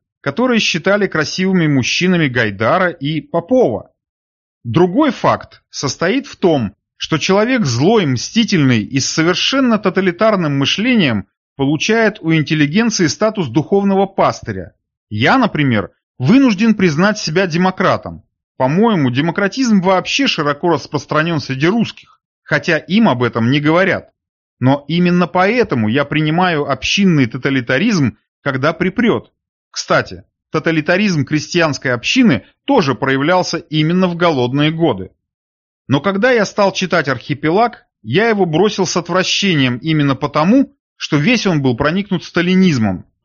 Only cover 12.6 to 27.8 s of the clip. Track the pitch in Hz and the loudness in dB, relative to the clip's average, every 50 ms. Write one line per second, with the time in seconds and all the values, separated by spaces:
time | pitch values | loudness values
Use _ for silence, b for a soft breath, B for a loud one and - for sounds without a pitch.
12.6 | 147 143 160 220 240 226 - - 175 135 - - 214 220 214 208 160 117 113 156 | 0 0 0 0 0 0 0 0 0 -2 0 0 -2 -2 0 -2 -4 -2 -2 -2
13.6 | - - 202 196 202 196 196 190 196 190 - - 165 127 117 - - 117 95 92 | -2 0 0 0 2 2 0 0 0 0 0 0 0 0 0 -4 -8 -10 -10 -10
14.6 | 85 - - _ _ _ _ _ _ _ 104 107 131 170 240 262 233 - - 151 | -10 -14 -18 _ _ _ _ _ _ _ -4 0 2 2 4 4 2 0 0 0
15.6 | 143 131 113 104 90 - _ _ _ _ _ - 127 151 226 277 277 247 196 170 | 0 2 0 0 -2 -4 _ _ _ _ _ -2 2 4 4 6 4 4 2 2
16.6 | 233 226 214 208 190 170 139 156 190 214 208 - - 165 151 185 196 175 147 175 | 2 2 2 2 2 2 2 2 0 0 0 -2 -6 -4 -2 -2 0 0 0 0
17.6 | 190 185 185 - 190 151 117 101 - 92 82 76 - _ _ _ _ _ _ - | 0 0 0 0 0 0 0 0 -4 -8 -14 -16 -18 _ _ _ _ _ _ -2
18.6 | 131 131 156 190 226 233 208 165 135 123 120 139 156 170 165 202 202 190 - 262 | -2 0 2 2 2 2 2 2 0 0 0 0 -2 -2 -2 -2 -2 -2 -2 -2
19.6 | 269 233 214 190 170 190 190 180 180 - - - 277 233 - - 147 147 143 - | 0 2 2 2 2 2 2 0 0 -2 -2 -2 0 0 -2 -2 -2 -4 -2 -2
20.6 | - 170 156 131 - - - 127 - - 147 151 160 170 170 139 - - 131 131 | 0 0 0 -2 -2 -6 -8 -8 -6 -4 -2 -2 0 0 -2 -4 -4 -6 -4 -2
21.6 | 147 175 220 240 202 - - - - _ _ _ _ _ _ _ _ - 156 147 | 0 0 0 0 -2 -4 -6 -12 -20 _ _ _ _ _ _ _ _ -4 -4 -2
22.6 | - 175 160 147 - - 185 226 226 165 127 120 123 117 - 117 113 120 143 151 | 0 -2 -2 -2 -2 0 2 2 4 2 2 0 0 -2 0 0 0 0 0 0
23.6 | 147 151 160 180 190 180 127 90 - _ _ _ _ _ _ _ _ _ _ - | 0 2 2 2 2 0 -2 -4 -6 _ _ _ _ _ _ _ _ _ _ -2
24.6 | 123 131 139 143 - - 165 175 175 175 180 180 175 170 - 180 185 202 240 254 | 0 0 0 0 -2 -2 -2 0 2 2 2 2 0 0 0 0 2 2 2 0
25.6 | 220 - 147 117 107 107 117 143 143 - 151 156 156 151 160 175 185 180 165 143 | 0 0 0 -2 0 0 0 -2 -2 -2 -2 -2 0 0 0 0 0 0 0 -2
26.6 | 143 139 135 - - - - 202 202 185 160 143 131 113 - 131 - 143 135 131 | -2 -4 -4 -4 -4 -2 0 2 2 2 4 2 2 0 -2 -4 -4 -2 -2 -2
27.6 | 120 131 127 139 | -2 -2 -2 0